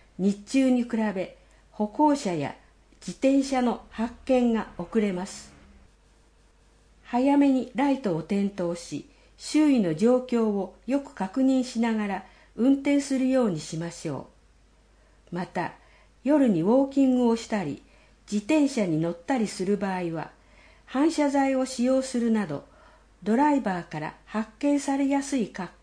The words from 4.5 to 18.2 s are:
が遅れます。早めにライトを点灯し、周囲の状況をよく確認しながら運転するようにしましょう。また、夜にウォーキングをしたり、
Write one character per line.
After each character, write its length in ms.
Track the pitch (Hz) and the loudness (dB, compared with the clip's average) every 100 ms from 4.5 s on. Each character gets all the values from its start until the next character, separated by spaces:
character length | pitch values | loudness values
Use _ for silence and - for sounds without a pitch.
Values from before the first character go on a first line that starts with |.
が 140 | 226 - - | 2 -2 -10
遅 220 | 170 226 | -4 -2
れ 140 | 208 | 0
ま 120 | 190 202 | -2 -6
す。 280 | - - - - - - _ _ _ _ _ _ _ _ _ _ _ | -12 -20 -20 -20 -20 -20 _ _ _ _ _ _ _ _ _ _ _
早 340 | - 240 269 285 | -6 0 4 4
め 140 | 285 | 4
に 200 | 262 233 208 | 2 -2 -2
ラ 160 | 277 | 0
イ 100 | 269 | 0
ト 140 | 214 160 | 0 -4
を 80 | |
点 260 | 160 202 196 | -2 -2 -2
灯 240 | 196 175 170 | -2 -4 -6
し、 320 | - 147 - _ _ _ | -8 -12 -12 _ _ _
周 320 | - 302 302 | -4 2 4
囲 100 | 262 | 4
の 160 | 180 160 | 2 2
状 240 | 226 254 | 2 2
況 280 | 247 233 220 | 2 0 0
を 280 | 202 190 - - | -2 -6 -10 -4
よ 140 | 277 | -4
く 120 | 277 | -4
確 280 | - 196 269 | -8 -6 0
認 220 | 262 262 | 2 2
し 160 | 247 226 | 0 -2
な 140 | 233 | -2
が 140 | 220 202 | -2 -2
ら 160 | 190 - - _ - | -6 -10 -20 _ -2
運 200 | 247 277 | 2 2
転 260 | 277 285 | 2 0
す 160 | 277 269 | 0 -2
る 120 | 254 | 0
よ 160 | 262 233 | 2 0
う 60 | |
に 80 | 156 | -2
し 180 | - 160 | -6 -8
ま 140 | 170 | -8
し 180 | - 160 | -8 -8
ょ 180 | 135 - _ _ _ _ _ _ _ _ _ _ | -8 -10 _ _ _ _ _ _ _ _ _ _
う。 40 | 175 | -8
ま 100 | 175 | -6
た、 280 | 185 165 - _ _ _ _ | -6 -8 -8 _ _ _ _
夜 240 | 254 302 262 | 0 4 4
に 160 | 170 | 2
ウ 40 | 180 | 4
ォ 200 | 254 277 | 2 2
ー 40 | |
キ 140 | 277 269 | 2 2
ン 120 | 247 | 4
グ 120 | 240 | 2
を 60 | 226 | 0
し 120 | - | -2
た 160 | 214 | -6
り、 200 | 156 143 - _ _ _ | -6 -8 -14 _ _ _